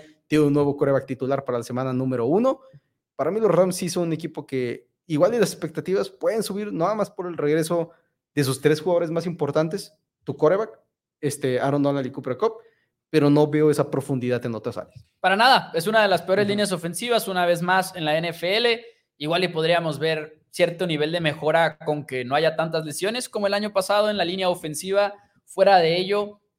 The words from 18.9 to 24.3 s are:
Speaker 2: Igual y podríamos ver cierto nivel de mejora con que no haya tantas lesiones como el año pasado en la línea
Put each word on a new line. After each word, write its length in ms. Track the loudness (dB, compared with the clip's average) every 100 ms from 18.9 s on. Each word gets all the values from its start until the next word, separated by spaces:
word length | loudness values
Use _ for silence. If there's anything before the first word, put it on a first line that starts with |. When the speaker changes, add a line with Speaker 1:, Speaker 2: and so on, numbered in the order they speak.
| _ _ -10
Speaker 2:
Igual 280 | -4 -2
y 40 | -2
podríamos 500 | 0 2 2 0 -2
ver 440 | -2 -4 -6 -18 _
cierto 360 | 0 0 0 -2
nivel 240 | 0 -2
de 100 | 0
mejora 560 | -2 0 0 2 2 -2
con 260 | -6 -6 -4
que 180 | -8 -2
no 80 |
haya 200 | 0 0
tantas 300 | 0 -4 -4
lesiones 460 | -6 -4 -4 -4 -6
como 160 | -4 -2
el 80 |
año 180 | -2 -2
pasado 380 | -2 0 2 2
en 80 | 0
la 80 |
línea 240 | -2